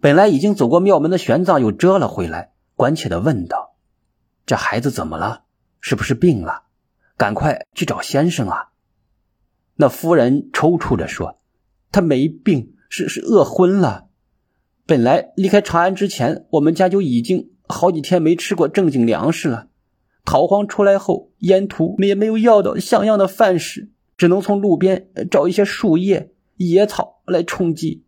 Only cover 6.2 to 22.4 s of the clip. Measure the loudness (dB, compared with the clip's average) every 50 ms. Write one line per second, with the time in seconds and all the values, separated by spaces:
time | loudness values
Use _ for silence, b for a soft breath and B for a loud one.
6.2 | 2 2 2 0 -4 -8 -10 -12 _ _ _ _ _ _ _ _ _ _ _ _
7.2 | -2 -2 -2 -2 -2 -2 -4 -4 -8 _ _ -8 -6 -6 -6 -8 -8 -4 -2 0
8.2 | 0 0 -2 -2 -6 -6 -6 -8 -10 _ _ _ _ _ _ _ _ _ _ _
9.2 | _ _ _ _ _ _ _ _ _ _ _ _ 0 0 0 -2 -2 2 2 4
10.2 | 4 2 2 0 -2 -4 _ 0 0 2 0 0 -2 -2 -4 -4 -4 -6 -8 -8
11.2 | -8 -10 -10 _ _ _ _ _ _ _ _ _ _ _ -2 0 2 2 0 0
12.2 | 0 -2 -4 -2 _ 0 0 0 -2 -8 b b b b -10 -8 -8 -8 -8 -8
13.2 | -4 2 4 4 4 2 2 2 2 2 4 2 0 0 -2 -6 -14 _ _ _
14.2 | _ _ _ _ _ _ _ _ _ _ _ _ _ _ 2 2 4 4 2 2
15.2 | 0 -4 _ -2 -2 2 2 2 2 2 -2 0 0 0 0 -2 -4 -6 -4 -4
16.2 | -4 -4 -4 -6 -10 _ -2 2 2 2 2 2 0 2 2 0 0 0 -2 -2
17.2 | 0 0 -2 -4 -4 -8 _ _ _ _ -6 0 0 0 0 0 -2 -2 0 2
18.2 | 2 2 0 0 -2 -6 -2 0 -2 0 0 0 0 0 2 2 0 0 0 0
19.2 | -2 -2 -4 -2 -4 -4 -6 -6 -10 _ _ _ _ _ _ _ _ _ _ _
20.2 | _ -2 0 2 2 2 2 0 0 -2 -2 0 2 2 2 2 0 -2 -4 -4
21.2 | -4 _ _ _ 0 2 2 2 2 -2 -2 -2 -2 -2 0 -2 0 0 0 0
22.2 | 0 -2 0 0